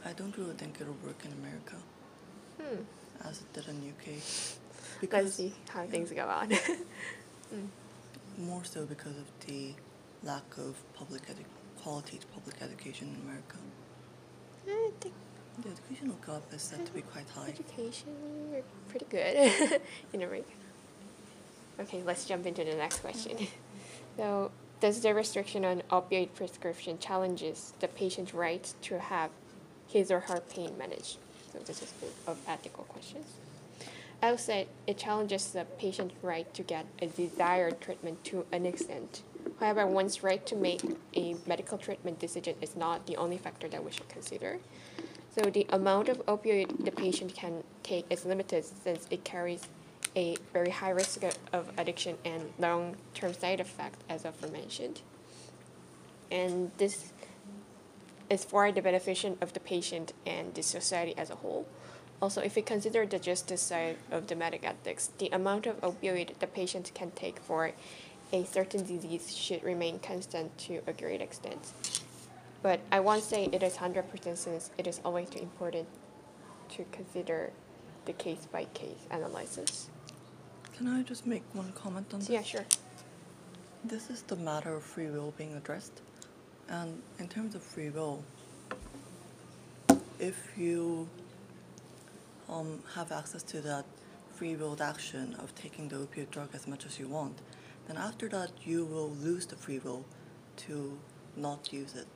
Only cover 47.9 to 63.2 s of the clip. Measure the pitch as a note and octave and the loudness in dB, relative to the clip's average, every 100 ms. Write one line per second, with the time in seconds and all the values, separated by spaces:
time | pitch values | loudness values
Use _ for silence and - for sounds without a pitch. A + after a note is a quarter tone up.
47.9 | F3+ E3+ F3+ F3+ F#3+ F#3+ E3+ D#3+ G3 - | 0 2 0 4 2 4 2 2 -4 0
48.9 | E3 - F3+ - F3 F3 F3 - - - | 0 0 -2 0 -2 0 0 -6 -14 -16
49.9 | - - - F3 E3+ - F3+ F3 F3+ F#3+ | -6 0 2 4 2 2 6 6 4 4
50.9 | F#3 G3 - F#3 - - F3+ D#3+ G3+ - | 4 4 2 0 0 0 0 0 0 0
51.9 | E3+ F#3 D#3+ E3+ E3 D3+ - E3+ E3+ F3 | 2 -2 -2 -2 -2 -4 2 4 4 2
52.9 | F3 - - F#3 F3 F3+ F#3 F3+ - C#3 | -4 -10 -2 -2 2 2 2 0 -2 -8
53.9 | - - D#3+ D#3+ D#3 D3+ D#3 C#3 - B2 | -8 -6 -4 -4 -6 -6 -6 -6 -4 -4
54.9 | - - - - - - - - - - | -4 -12 -18 -18 -16 -16 -16 -18 -18 -18
55.9 | - - - - F3+ F3+ F3+ F3+ - G3+ | -16 -18 -18 -2 2 4 4 0 4 4
56.9 | G3+ - - - - G3+ - - - - | 4 -8 -12 -14 -14 -12 -12 -12 -16 -18
57.9 | - - - - G3 - G3+ G3+ F#3+ F#3 | -18 -18 -16 2 2 6 8 8 8 6
58.9 | F3+ F#3+ F#3+ G#3 F3+ F3 F#3+ - F3+ E3+ | 6 6 2 2 0 0 -2 0 0 2
59.9 | E3+ E3 - F#3 F3 E3+ E3+ D#3+ F3 - | -2 -4 -6 -4 -2 -2 0 0 2 2
60.9 | F3+ E3+ E3 D#3+ - G2+ - D#4+ - - | 4 2 0 -4 -2 -2 0 -2 -10 -14
61.9 | - - - G3 G3 G3+ G#3+ G#3+ G#3+ G3+ | -14 -16 2 2 4 4 4 4 2 6
62.9 | A3+ G#3+ G3 | 6 6 4